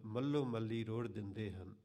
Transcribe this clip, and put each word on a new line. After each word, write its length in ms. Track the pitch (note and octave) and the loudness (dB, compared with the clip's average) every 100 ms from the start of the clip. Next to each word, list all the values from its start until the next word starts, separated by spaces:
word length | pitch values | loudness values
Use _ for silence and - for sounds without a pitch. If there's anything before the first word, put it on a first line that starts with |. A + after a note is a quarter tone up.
| A2 | -2
ਮੱਲੋ 400 | A2 C#3 D3 C3 | 0 4 4 4
ਮੱਲੀ 380 | A2+ A2+ A2+ | 2 2 0
ਰੋੜ 240 | A2+ A2+ A#2 | 0 0 0
ਦਿੰਦੇ 440 | G2+ G2+ F#2+ G#2+ | -2 -4 -2 -4
ਹਨ, 240 | F#2 F#2 G2+ | -4 -8 -12